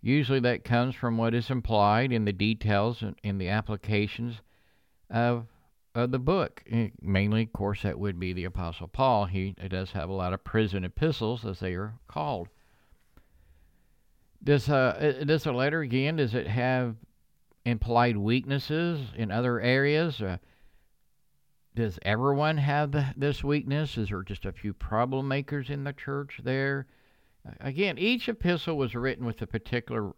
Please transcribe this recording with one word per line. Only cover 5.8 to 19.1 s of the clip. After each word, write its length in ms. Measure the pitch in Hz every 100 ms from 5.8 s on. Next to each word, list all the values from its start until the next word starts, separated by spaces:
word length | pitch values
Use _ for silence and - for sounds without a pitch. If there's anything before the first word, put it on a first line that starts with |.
| _
of 180 | - 123
the 60 | 131
book. 440 | 131 185 151 - -
Eh, 200 | 113 110 -
mainly, 400 | 85 95 101 110
of 100 | 113
course, 300 | - 101 101
that 160 | 104 78
would 200 | 101 87
be 140 | 90
the 120 | 90
Apostle 440 | 90 92 85 82 85
Paul. 380 | - 135 113 101
He 260 | 95 95 92 95
does 240 | 92 92
have 160 | 98 85
a 60 |
lot 180 | 95 90
of 120 | 95
prison 400 | - 113 107 98
epistles, 600 | 90 - 160 - 110 120
as 160 | 110 98
they 140 | 92
are 200 | 90 104 113 -
called. 420 | - 151 113 87 _ _ _ _ _ _ _ _ _ - - _ _ _ _ _ _ _ _
Does, 240 | 139 143 139
uh, 480 | 143 131 - 151 131
uh, 40 |
does 180 | 143 156
the 100 | 156
letter, 280 | 123 135 160
again, 340 | 143 123 139 160
does 160 | 131
it 140 | 117 -
have 480 | 110 123 127 123 113 - _ _ _ _ _
implied 520 | - 117 113 117 120 107
weaknesses 840 | 101 123 131 139 - 156 170 160 123